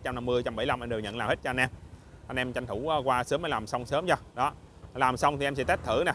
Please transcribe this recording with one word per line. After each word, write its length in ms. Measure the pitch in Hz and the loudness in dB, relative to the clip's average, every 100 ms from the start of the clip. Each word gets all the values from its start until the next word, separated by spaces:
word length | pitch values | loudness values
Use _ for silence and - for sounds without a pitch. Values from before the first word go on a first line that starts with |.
trăm 100 | 135 | -4
năm 120 | 123 123 | -4 0
mươi, 160 | 123 | 0
trăm 140 | 123 110 | 0 -2
bảy 100 | 135 | 0
mươi 20 | |
lăm 120 | 127 | 0
em 80 | 120 | -2
đều 120 | 113 | -4
nhận 160 | 107 117 | -4 -2
làm 120 | 110 | -2
hết 100 | 165 | 0
cho 80 | 139 | -2
anh 60 | 127 | 0
em. 120 | 127 - - - - - - | 0 -2 -16 -20 -20 -18 -6
Anh 80 | 127 | -4
em 160 | 127 | -2
tranh 140 | 123 120 | -4 -6
thủ, 220 | 104 151 | -4 0
à, 80 | 151 | 0
qua 200 | 131 123 | 4 2
sớm 180 | 123 147 | 2 0
mới 80 | 165 | 0
làm 160 | 117 107 | -2 -2
xong 200 | 123 120 | -4 -2
sớm 200 | 143 180 | 0 2
cho. 100 | 147 - | 0 0
Đó, 180 | 120 143 - - - - | -2 -2 -2 -16 -20 -10
làm 220 | 127 127 127 | 2 4 4
xong 220 | 147 143 | 2 2
thì 80 | 139 | 0
em 80 | |
sẽ 100 | 139 | 0
test 160 | 123 185 | 0 0
thử 180 | 120 127 | 2 2
nè, 60 | 175 | 2